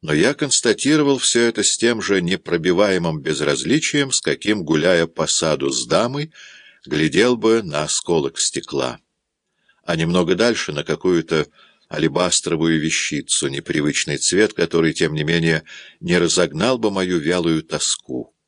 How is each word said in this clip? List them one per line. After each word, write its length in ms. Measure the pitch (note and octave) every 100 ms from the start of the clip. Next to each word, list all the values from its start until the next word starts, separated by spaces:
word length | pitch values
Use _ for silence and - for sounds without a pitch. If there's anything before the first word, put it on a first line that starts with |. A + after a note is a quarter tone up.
Но 80 | D#2+
я 220 | D2+ G#2
констатировал 800 | D3 C#3+ - A#2+ G#2 C3+ D3+ C#3+ C3+
всё 240 | - A#2
это 220 | A#2 A2
с 160 | G2+ -
тем 240 | A#2 A2+
же 180 | F#2+ G2
непробиваемым 1000 | F2 F#2 - E2+ E2+ F2 G2+ F#2 E2+ D#2
безразличием, 880 | C#2+ D2 C#2+ C#2 C#2+ C#3+ - D3 C#3
с 80 | -
каким, 420 | - - G#2 G#2+
гуляя 440 | D#2 D#2 E2 F2 E2
по 200 | - D#2
саду 440 | - D#2+ D2 C#2
с 160 | C2+ -
дамой, 440 | D#2+ A#2 C#3 D#3 - - - - _
глядел 540 | - D2+ D#2 D#2 A#2+ B2
бы 240 | A2 A2+
на 220 | F#2+ D2
осколок 540 | D2+ - - E2 C#2 -
стекла, 600 | - - - C#2 B1+ - _ _ _ _ _ _ _ _
а 140 | - E2+
немного 380 | E2 F2 E2+
дальше 380 | F2+ A#2+ A2 -
на 120 | D2
какую-то 600 | - D#2 F#2 F2 D#2 D#2+ C#2+ _ _ _ _
алебастровую 920 | D#2 D#2+ D2 F2+ - - D#2+ E2 D#2+
вещицу, 680 | D#2 - - D2+ - - C#2+
непривычный 720 | C2+ - D2 D2 C#2+ - C#2+
цвет, 340 | - F2+ G#2+
который, 400 | - E2 E2+ E2
тем 220 | D#2 D#2+
не 100 | D#2
менее, 380 | D2+ E2+ E2 D#2+ - - - _
не 180 | E2+ F2
разогнал 580 | E2+ F2+ E2+ D2+ A2 B2+
бы 140 | A2
мою 280 | G2 F#2 F2
вялую 440 | D2 F2+ E2+ D#2+
тоску 720 | D#2 D#2+ - - - B1 A#1 _